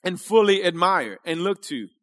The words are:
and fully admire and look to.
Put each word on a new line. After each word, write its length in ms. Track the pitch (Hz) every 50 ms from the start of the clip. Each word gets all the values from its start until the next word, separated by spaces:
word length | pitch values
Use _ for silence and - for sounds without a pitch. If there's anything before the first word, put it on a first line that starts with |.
| -
and 160 | 180 180 175
fully 440 | - - 208 226 208 202 196 190 196
admire 560 | 175 165 165 175 185 190 175 131 110 98 - _
and 200 | 170 160 165 175
look 180 | 196 196 190 -
to. 220 | - 151 123 104 87 _ _